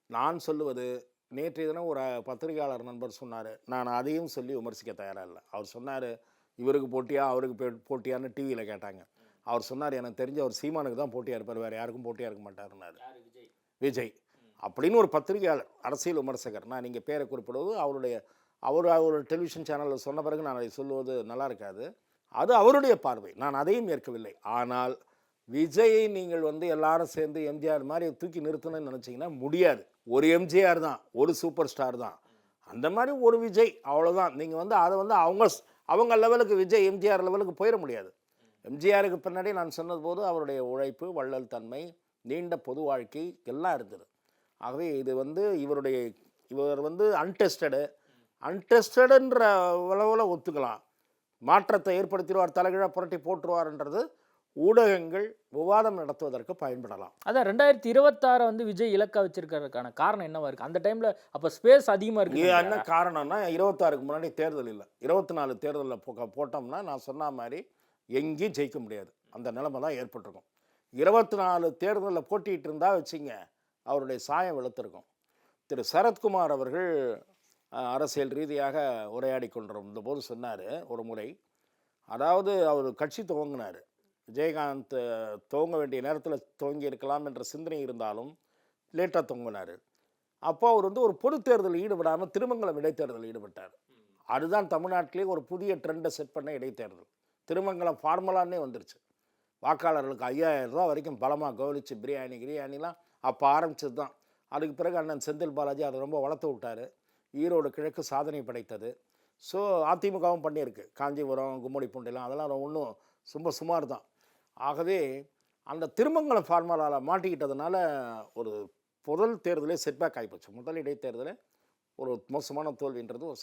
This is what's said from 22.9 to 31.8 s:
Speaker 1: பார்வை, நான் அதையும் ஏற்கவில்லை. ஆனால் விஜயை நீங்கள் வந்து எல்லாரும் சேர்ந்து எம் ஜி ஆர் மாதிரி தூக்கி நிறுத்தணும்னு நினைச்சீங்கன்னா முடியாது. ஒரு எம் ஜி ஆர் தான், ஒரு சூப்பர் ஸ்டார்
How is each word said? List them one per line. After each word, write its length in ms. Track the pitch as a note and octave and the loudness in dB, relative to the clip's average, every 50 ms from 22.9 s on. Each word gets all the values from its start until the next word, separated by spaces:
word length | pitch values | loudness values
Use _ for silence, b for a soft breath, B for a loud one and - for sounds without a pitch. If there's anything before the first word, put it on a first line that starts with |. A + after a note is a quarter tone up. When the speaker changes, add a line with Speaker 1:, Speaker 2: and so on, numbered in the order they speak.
| F3+ - | 6 6
Speaker 1:
பார்வை, 340 | - C3+ A#2+ A2 G2+ F2+ - | 4 -2 -2 -4 -8 -14 -8
நான் 180 | G#2 C3 C#3+ C#3 | -4 -4 -2 0
அதையும் 340 | C#3 D3 F3 G#3 B3 A#3 | 0 2 2 2 2 2
ஏற்கவில்லை. 480 | F#3 D3+ B2+ - C3+ A#2+ A2+ A2 G2+ - _ | -2 -4 -4 -4 -8 -10 -10 -10 -12 -14 _
ஆனால் 600 | _ G#2 A2+ A#2+ B2 B2 B2 B2 B2+ B2+ C3 - _ _ _ _ _ _ _ _ _ - | _ -4 -2 -2 -2 0 0 -2 0 -2 -4 -6 _ _ _ _ _ _ _ _ _ -6
விஜயை 580 | A#2+ D3 E3 D#3+ C3+ G3 A#3 A3+ A3 A3 A3 G#3 | -2 0 0 2 4 6 6 8 8 6 4 2
நீங்கள் 320 | G3+ F#3+ F#3 F3 E3+ E3 | 0 -4 -4 -4 -2 -2
வந்து 260 | D#3 D3+ D3+ D#3+ F3 | -2 -2 -2 -2 -2
எல்லாரும் 380 | E3+ D#3+ D#3 D#3 D#3 E3 E3 E3+ | -2 0 2 2 4 4 2 0
சேர்ந்து 380 | - - D#3+ D#3 D3+ D3+ D#3+ D#3 | -2 -2 -4 -4 -2 -2 -4 -4
எம் 140 | D3 D3 | -4 -6
ஜி 120 | D3+ D3+ D#3 | -4 -2 0
ஆர் 140 | D#3 D3 C3+ | 0 0 -2
மாதிரி 340 | C#3 D#3 E3+ E3+ D#3+ D3 | -4 -4 -4 -4 -4 -6
தூக்கி 240 | - F3 F3+ D#3+ E3+ | -6 -10 -10 -8 -6
நிறுத்தணும்னு 500 | D3 D#3 D3+ D3+ - E3 D#3+ D#3+ D3+ C3+ | -6 -6 -6 -6 -8 -8 -8 -8 -8 -10
நினைச்சீங்கன்னா 460 | C3 B2+ A#2 B2+ A#2+ B2+ D#3+ F3 D3+ | -10 -12 -12 -14 -12 -10 -10 -10 -8
முடியாது. 500 | B2+ B2+ C#3+ D#3 F3 F3+ E3 C3 A2 - _ _ _ _ | -8 -4 -2 4 6 6 6 6 4 -4 _ _ _ _
ஒரு 240 | A2+ A#2+ C3+ D3+ E3 | 2 4 6 8 8
எம் 160 | E3 F3 F#3 | 6 6 4
ஜி 180 | D#3+ D#3+ F#3+ G3 | 6 6 8 8
ஆர் 160 | F3+ E3+ E3 | 8 6 4
தான், 220 | D#3+ D3+ C3 - - _ | 2 -2 -4 -6 -10 _
ஒரு 220 | - A2+ C#3+ E3 D#3+ | 2 2 4 4 4
சூப்பர் 340 | - - E3 C#3 E3 D#3 | 0 -2 -4 0 0 -2
ஸ்டார் 300 | C3+ - - | -2 0 -2